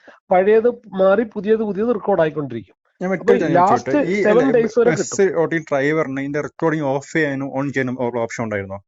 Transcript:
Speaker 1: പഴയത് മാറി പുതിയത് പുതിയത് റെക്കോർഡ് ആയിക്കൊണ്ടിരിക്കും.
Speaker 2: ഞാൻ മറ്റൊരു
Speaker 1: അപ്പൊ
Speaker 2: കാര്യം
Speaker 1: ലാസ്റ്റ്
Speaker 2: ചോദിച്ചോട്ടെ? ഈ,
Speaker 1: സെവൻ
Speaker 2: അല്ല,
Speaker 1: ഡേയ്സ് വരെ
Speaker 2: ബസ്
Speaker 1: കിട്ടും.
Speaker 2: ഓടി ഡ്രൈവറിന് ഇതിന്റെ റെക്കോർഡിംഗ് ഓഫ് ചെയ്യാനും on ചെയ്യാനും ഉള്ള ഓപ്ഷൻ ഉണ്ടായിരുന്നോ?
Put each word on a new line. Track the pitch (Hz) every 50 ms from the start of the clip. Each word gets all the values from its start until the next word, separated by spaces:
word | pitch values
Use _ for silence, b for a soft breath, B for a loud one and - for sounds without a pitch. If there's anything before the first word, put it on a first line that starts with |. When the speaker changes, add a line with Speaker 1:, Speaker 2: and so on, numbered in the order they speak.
| b b b b b -
Speaker 1:
പഴയത് | 190 180 190 202 214 226 220 240
മാറി | 240 240 - 208 185 196 190 190 196 214
പുതിയത് | 247 214 - 208 185 214 220 220
പുതിയത് | 226 208 190 185 220 240
റെക്കോർഡ് | 240 202 - - 196 170
ആയിക്കൊണ്ടിരിക്കും. | 160 156 147 156 147 131 117 113 95 - _ _ _ _ _ -
Speaker 2:
ഞാൻ | 180 185
മറ്റൊരു | 190 165
Speaker 1:
അപ്പൊ | 170 -
Speaker 2:
കാര്യം | - - 175 151 160
Speaker 1:
ലാസ്റ്റ് | 175 180 196 226 - - -
Speaker 2:
ചോദിച്ചോട്ടെ? | 269 294 269 170 190 208
ഈ, |
Speaker 1:
സെവൻ | 190 208 208 240
Speaker 2:
അല്ല, | 277 269
Speaker 1:
ഡേയ്സ് | 240 240 226 214 - 240
വരെ | 233 233
Speaker 2:
ബസ് | - - - - - -
Speaker 1:
കിട്ടും. | 196 185 143 165
Speaker 2:
ഓടി | 160 156 165 160
ഡ്രൈവറിന് | 151 - 147 139 135 143 156 160 151 135 135 135
ഇതിന്റെ | 139 143 143 151
റെക്കോർഡിംഗ് | 139 127 - - 165 165 151 160 151
ഓഫ് | 135 131 143 135 -
ചെയ്യാനും | - 165 156 143 139 135 139 139 131 135
on | 139
ചെയ്യാനും | 143 123 135 131 127 123 131
ഉള്ള | 127 120 120 120
ഓപ്ഷൻ | 117 113 - - 117
ഉണ്ടായിരുന്നോ? | 110 107 101 98 95 98 98 -